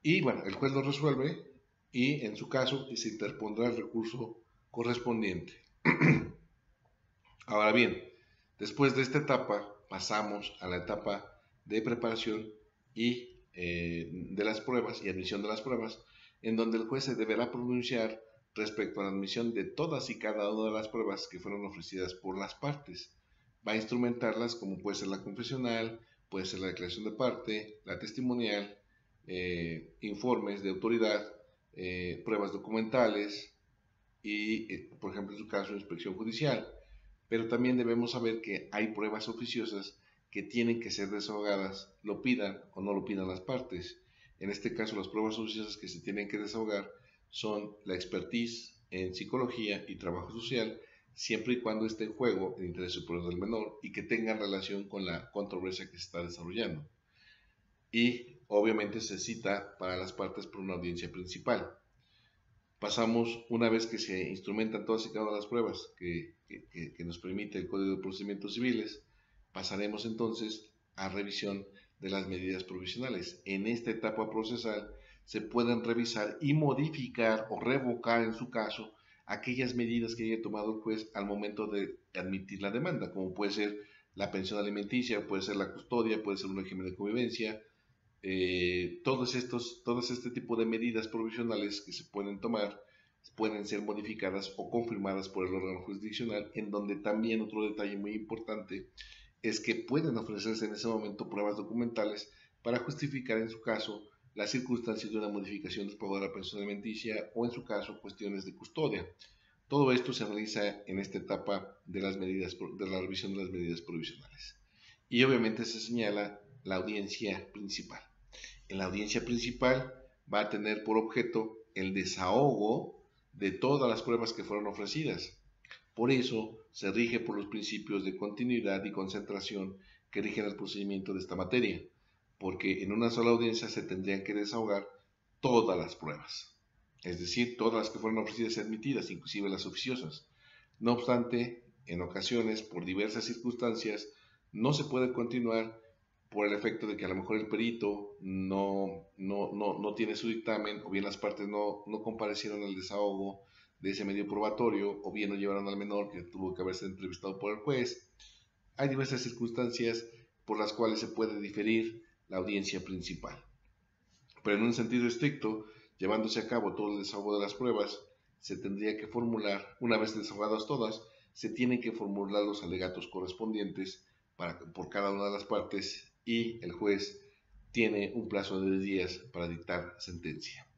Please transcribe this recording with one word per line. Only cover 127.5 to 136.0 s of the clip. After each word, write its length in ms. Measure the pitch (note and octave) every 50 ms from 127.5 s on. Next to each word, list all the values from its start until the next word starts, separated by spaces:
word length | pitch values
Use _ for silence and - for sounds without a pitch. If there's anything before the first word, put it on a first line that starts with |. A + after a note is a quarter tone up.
| A2 G#2+ G2 - G#2+ G2+ F#2+ G#2+ G#2 G2 F#2
de 100 | F#2+ F#2
continuidad 720 | - G#2 G#2 G#2 - B2 B2 B2 A#2 G2+ G2 F#2+ F#2+ G2
y 80 | G#2 G2+
concentración 840 | G2 F#2+ F#2 G#2 G#2 G2+ - G2+ G2 F#2+ - G#2+ G2 F#2+ F#2+ F#2+ - - - - - _ _
que 120 | - G2+
rigen 240 | G2+ G#2+ - A#2 G#2
el 100 | G#2 G2
procedimiento 580 | - G#2 F#2+ - G2+ G2+ G2 G2 F#2+ F#2+ - F#2+
de 60 | F#2
esta 160 | F#2 - F2+
materia, 460 | F2+ F#2 F2+ - B2+ A#2 G#2 F2 F2 - - _ _ _ _ _ _ _ _ _
porque 440 | _ G2 A2+ F#2+ F#2 - G2 F#2+ F#2 F#2+
en 100 | G2 G#2
una 160 | A2+ A#2 A#2
sola 220 | A2+ A#2+ A2+ A#2
audiencia 360 | A#2+ A#2 A#2 A#2 A2+ - A#2
se 140 | G#2+ - A2
tendrían 420 | G2+ - F#2 F#2+ F#2 G2 G2 F#2+ F#2+
que 100 | - G#2
desahogar 540 | G#2 G#2 G2+ A2+ A#2 A2+ G#2+ G2+ G2 G2 - - - _ _ _ _ _ _ _ _
todas 360 | - C3 B2 A#2 A2 A2+ F#2+
las 200 | F2 D#2+ D#2 -
pruebas, 600 | -